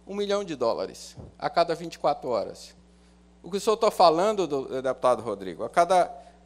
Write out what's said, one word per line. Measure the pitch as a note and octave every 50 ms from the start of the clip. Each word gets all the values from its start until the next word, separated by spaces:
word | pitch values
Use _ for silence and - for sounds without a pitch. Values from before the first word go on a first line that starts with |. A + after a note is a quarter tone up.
| -
Um | - G3
milhão | G3+ G3+ G3 G3+ G3+ G3+
de | F3 D#3
dólares | B2+ B2 A#2 G2 D2+ F#2+ - - - - - - - - - - -
a | - D3+
cada | - F3 E3+ E3 E3
vinte | D#3 F3 E3 -
e | -
quatro | - D#3 D3 - - C3
horas. | A#2+ G2+ F#2+ - - - - - - - _ _ _ _ _ _ _ _ _ _ _ _
O | - F3
que | F3+
o | G3
senhor | - A#3 G#3+
tá | A3 A#3 A3
falando, | G#3 - F#3 E3 D#3 E3 F#3 A3 A3 G3 F3+
do, | D3+ C#3+ C3+ B2+ - A2+ C3
deputado | B2+ C3 B2+ - - B2+ B2 A2+
Rodrigo, | G#2+ A#2+ G#2 G2 F#2+ F#2 E2 F2 G#2+
a | A#2
cada, | - F3 E3+ E3+ F#3+ F3+ E3 - - - - - - - _